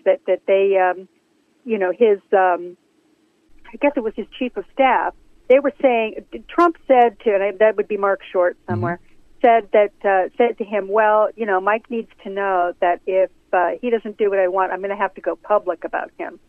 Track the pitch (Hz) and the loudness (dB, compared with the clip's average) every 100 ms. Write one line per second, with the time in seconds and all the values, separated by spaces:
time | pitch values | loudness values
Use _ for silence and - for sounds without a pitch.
0 | 196 185 - 185 - 196 196 190 185 180 | 0 -2 -2 -4 0 2 2 2 0 -2
1 | 190 _ _ _ _ _ 247 214 180 175 | -12 _ _ _ _ _ -8 -4 -4 0
2 | 220 202 _ 196 185 170 175 180 _ _ | 2 2 _ 2 2 0 -6 -18 _ _
3 | _ _ _ _ _ - - - 285 277 | _ _ _ _ _ -20 -20 -4 -4 -2
4 | 220 226 - - 247 - - - 262 196 | -6 -8 -10 -8 -8 -8 -6 0 2 2
5 | 180 - _ _ - 269 277 - 269 233 | -2 -8 _ _ 2 2 2 0 0 0
6 | 220 214 - 233 - - 349 - - 247 | -2 -8 -16 -18 -6 0 0 0 2 4
7 | 233 - 226 196 202 190 220 208 208 202 | 4 2 -2 0 0 2 2 2 -4 -2
8 | 196 190 - 185 180 - - 175 175 175 | -2 -2 -2 -2 0 -2 -8 -6 -4 -6
9 | _ - - - 240 226 202 214 202 - | _ -20 -20 0 4 4 2 2 2 -2
10 | 202 190 175 - 240 214 202 208 196 214 | 0 0 0 0 -2 -2 -6 -6 -2 0
11 | 214 214 214 214 214 185 196 226 - 226 | 2 2 0 -2 -4 -2 0 -2 -4 -10
12 | - _ 202 196 196 180 175 - 175 175 | -10 _ -12 -6 -2 -2 -2 -2 -2 -2
13 | - 185 185 _ _ 185 175 - 247 226 | -2 -2 -2 _ _ -2 -2 -4 -4 -4
14 | 214 208 202 196 180 190 185 185 196 202 | -4 -4 -2 0 0 0 -4 -4 -8 -6
15 | 190 - 170 170 - 208 180 165 160 - | -6 -6 -8 -8 -2 -2 -2 -8 -8 -10
16 | - - - - | -10 -12 -14 -16